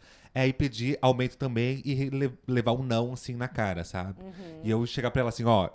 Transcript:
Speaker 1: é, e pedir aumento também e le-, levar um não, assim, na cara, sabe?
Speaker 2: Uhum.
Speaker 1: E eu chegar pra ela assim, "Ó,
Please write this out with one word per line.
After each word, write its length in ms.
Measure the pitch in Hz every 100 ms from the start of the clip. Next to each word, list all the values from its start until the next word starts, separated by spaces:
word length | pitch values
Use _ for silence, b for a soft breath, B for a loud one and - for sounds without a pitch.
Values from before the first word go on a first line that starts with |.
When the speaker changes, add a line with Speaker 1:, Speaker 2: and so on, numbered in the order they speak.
| b b b 127
Speaker 1:
é, 120 | 131
e 40 |
pedir 460 | 131 143 110 123 151
aumento 380 | 127 127 127 -
também 420 | 135 117 120 135
e 260 | - 135 139
le-, 220 | 135 139 123 -
levar 240 | 127 117
um 100 | 123
não, 300 | 131 117 120
assim, 240 | 127 - 120
na 100 | 127
cara, 380 | - 104 85
sabe? 360 | 85 95 92 95
Speaker 2:
Uhum. 400 | 190 180 175 160
Speaker 1:
E 60 | 110
eu 140 | 110
chegar 280 | 120 - 120
pra 80 | 131
ela 80 | 120
assim, 160 | 107
"Ó, 260 | 117 110 85